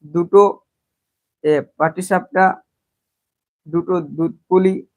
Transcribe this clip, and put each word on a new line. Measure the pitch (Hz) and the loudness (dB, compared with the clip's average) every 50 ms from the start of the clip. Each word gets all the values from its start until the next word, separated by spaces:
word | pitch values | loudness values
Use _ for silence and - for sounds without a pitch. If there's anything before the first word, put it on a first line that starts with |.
| 151 | _
দুটো, | 151 147 170 175 175 - 202 202 196 - - _ _ _ _ _ _ _ _ _ _ _ _ _ _ _ _ | -6 -4 -4 -4 4 4 4 4 4 0 -6 _ _ _ _ _ _ _ _ _ _ _ _ _ _ _ _
এ, | - 151 151 143 139 _ _ | -2 0 0 0 -2 _ _
পাটিসাপটা, | _ 151 160 160 180 185 - 196 180 - - - 185 190 185 - - _ _ _ _ _ _ _ _ _ _ _ _ _ _ _ _ _ _ _ _ _ 156 | _ -2 -2 -2 -4 -4 -2 -2 -2 -2 -4 0 2 2 2 0 -4 _ _ _ _ _ _ _ _ _ _ _ _ _ _ _ _ _ _ _ _ _ -6
দুটো | 156 170 170 - 185 180 | -6 -6 -2 -2 -4 -4
দুধ | 160 147 143 151 165 160 - _ _ _ | -4 -8 -6 -6 -6 -6 -6 _ _ _
পুলি | 180 185 185 190 190 - - _ _ | 0 2 2 2 0 -2 -10 _ _